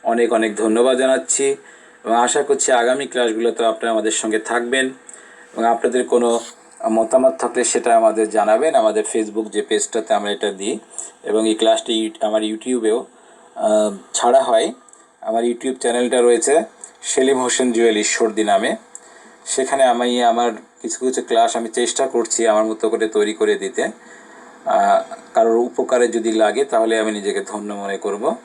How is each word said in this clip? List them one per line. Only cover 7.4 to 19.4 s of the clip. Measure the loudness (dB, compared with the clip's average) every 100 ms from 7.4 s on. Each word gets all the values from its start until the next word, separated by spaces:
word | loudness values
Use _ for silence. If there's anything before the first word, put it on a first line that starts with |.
| -4 -2
সেটা | 0 0 2 4
আমাদের | 4 2 0
জানাবেন | 0 2 2 4 2
আমাদের | 2 0 -2
Facebook | -2 -2 -4 -4
যে | -6
পেজটাতে | -2 -2 -2 -6 -2
আমরা | -2 -2
এটা | -4 -4
দিই। | -4 -6 -6 -10 -16 -16 -14
এবং | -4 0 0
এই | 2
ক্লাসটি | 2 2 0
ইউট-, | -4 -4 -4 -2
আমার | -2
YouTube-এও, | -2 -6 -4 -2 0 -2 -4 -20 -20 -20 -20 -4
আহ, | 0 2 0 -4 -10
ছাড়া | -2 4 4
হয়। | 4 2 0 -6 _ -20 _ _
আমার | -4 -2
YouTube | -2 -2 -4 -2
চ্যানেলটা | -2 0 0 4
রয়েছে | 4 4 4 2 0 -14 -20 _
সেলিম | -4 0 2 2
হোসেন | 0 0 0
জুয়েল | 4 4 2
ঈশ্বরদী | -2 0 0 0
নামে, | 2 2 0 -4 -10 -20 -20 -20 -20 -20